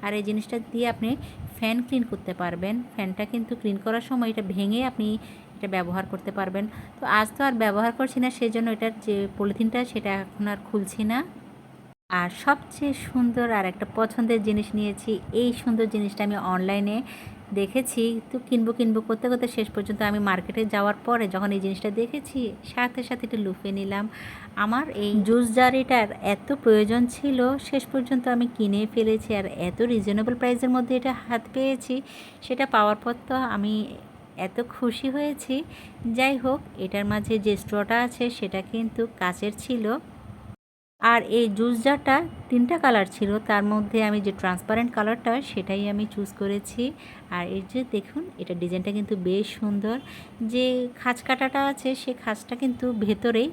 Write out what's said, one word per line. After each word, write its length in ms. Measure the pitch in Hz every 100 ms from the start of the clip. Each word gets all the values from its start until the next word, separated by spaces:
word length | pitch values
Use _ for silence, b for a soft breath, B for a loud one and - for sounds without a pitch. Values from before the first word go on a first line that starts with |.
আর 80 | 202 208
এই 60 | 208
জিনিসটা 280 | 214 214 233 226
দিয়ে 140 | 233 233
আপনি 160 | 233 226 269 B B - -
ফ্যান 200 | 220 233 247
ক্লিন 160 | 262 233
করতে 220 | 196 - 175
পারবেন, 340 | 175 170 185 226 247
ফ্যানটা 300 | - 190 185 208
কিন্তু 200 | 240 220 240
ক্লিন 180 | 220 196
করার 200 | 214 226 233
সময় 220 | 254 233
এটা 120 | 220 190
ভেঙে 260 | 185 202 220 262
আপনি 160 | 254 214 220 B B B -
এটা 120 | 202 185
ব্যবহার 280 | 175 180 190
করতে 180 | 190 190 196
পারবেন। 260 | 190 190 214 B B -
তো 60 | 269 208
আজ 100 | 214 -
তো 40 | 277
আর 60 | 240
ব্যবহার 300 | 220 202 226 233
করছি 200 | 262 269
না, 40 | 247 247
সেজন্য 300 | 233 226 226 220
এটার 180 | 226 220 220
যে 100 | 202 196 -
পলিথিনটা 420 | 202 196 226 247 247
সেটা 180 | 233 214 196
এখন 220 | 190 - 208
আর 60 | 202 208
খুলছি 340 | 214 196 - 214
না। 60 | 240 349 - - - - - - - _ 180
আর 100 | 175 180
সবচেয়ে 500 | - 285 - - 285 269 -
সুন্দর 380 | 254 240 233 240 220
আর 60 | 190
একটা 140 | 185 208 -
পছন্দের 420 | 220 226 226 233 214
জিনিস 200 | 208 208 214
নিয়েছি। 340 | 208 202 - 208 - 214
এই 100 | 247 240
সুন্দর 240 | - 226 226
জিনিসটা 280 | 214 202 202 208
আমি 80 | 202 -
অনলাইনে 420 | 185 185 202 202 214 262 B B B - 202
দেখেছি, 440 | 196 254 254 - 226 226 -
তো 60 | 262 247
কিনবো 220 | 247 226 233
কিনবো 220 | 233 220 220
করতে 180 | 220 247
করতে 160 | 247 247 240
শেষ 120 | 214
পর্যন্ত 260 | - 196 208 208
আমি 100 | 208 202
মার্কেটে 340 | 185 190 208 220
যাওয়ার 220 | 208 202 208 -
পরে 180 | 240 214
যখন 160 | 190 202 202
এই 40 |
জিনিসটা 260 | 190 190 214 208
দেখেছি 400 | 233 294 277 277 233 196 -
সাথে 280 | - 247 247 247
সাথে 160 | 247 226
এটা 100 | 226
লুফে 260 | 202 185 196 196
নিলাম। 260 | 196 196 214 B B B B -
আমার 200 | 208 233 311 -
এই 80 | 208 214 202
জুস 200 | 233 240 220
জারিটার 500 | 254 262 254 254 208 - -
এত 140 | 202 - 277
প্রয়োজন 380 | 247 214 208 233 240
ছিল, 240 | - 285 262 247 269 -
শেষ 140 | 277 -
পর্যন্ত 320 | 269 247 262 247 240
আমি 100 | 240 -
কিনে 240 | 208 202 214
ফেলেছি। 360 | 233 220 220 - 208
আর 60 | 196 - 180
এত 100 | 175 233
রিজনেবল 420 | 233 196 202 220 240
প্রাইসের 300 | 247 247 254 254
মধ্যে 180 | 247 254
এটা 120 | 254 254
হাত 180 | - 233 240
পেয়েছি, 400 | 262 262 269 - 254 269 B B B -
সেটা 180 | 254 269
পাওয়ার 240 | 233 208 208
পর 100 | 240 240 -
তো 60 | 262 254 208
আমি 180 | 208 214 214 - - - - - 185
এত 100 | 190 240 -
খুশি 320 | 247 233 269
হয়েছি। 400 | 269 294 285 - 269 320 B B B 233 226
যাই 180 | 262 269
হোক, 180 | 247 277 - -
এটার 200 | 190 202 208
মাঝে 220 | 214 208 220 208
যে 60 | 202
স্ট্রটা 340 | - 208 202 233 240
আছে 180 | 240 240 240
সেটা 220 | 196 190 190
কিন্তু 300 | 226 226 - 226 226
কাচের 340 | 180 180 202 208
ছিল। 220 | - 247 214 254 - - - - - - _ _ _ _
আর 200 | 220 233 - 226
এই 80 | 233 196
জুস 160 | 233 240
জারটা 320 | 277 285 285 269 330 - -
তিনটা 260 | 247 247 339
কালার 240 | 285 233 190 -
ছিল, 140 | 202 208 214
তার 160 | 208 202
মধ্যে 260 | 214 202 226 214
আমি 100 | 208 202
যে 60 | 196
ট্রান্সপারেন্ট 500 | 190 180 - 220 240 240
কালারটা 360 | 214 226 233 233 277
সেটাই 320 | - 190 196 202
আমি 120 | 202 208
চুজ 140 | 208 196 -
করেছি। 420 | 196 202 202 - 247 311 B B - 180
আর 80 | 175 190
এই 60 | 185
যে 80 | 247 254
দেখুন, 280 | 214 196 - 359 -
এটা 120 | 180 175
ডিজাইনটা 280 | 175 180 180 202
কিন্তু 160 | 202 208 180
বেশ 180 | 190 214 -
সুন্দর। 380 | 214 202 214 240 - B B - 226
যে 120 | 247 254 254 247 247
খাঁজ 180 | 247 240 -
কাটাটা 320 | 262 262 269 277
আছে 180 | 277 262 262
সে 80 | - 247
খাঁজটা 320 | - 214 - 247
কিন্তু 240 | 269 240 254 226
ভেতরেই 440 | 202 208 240 226 269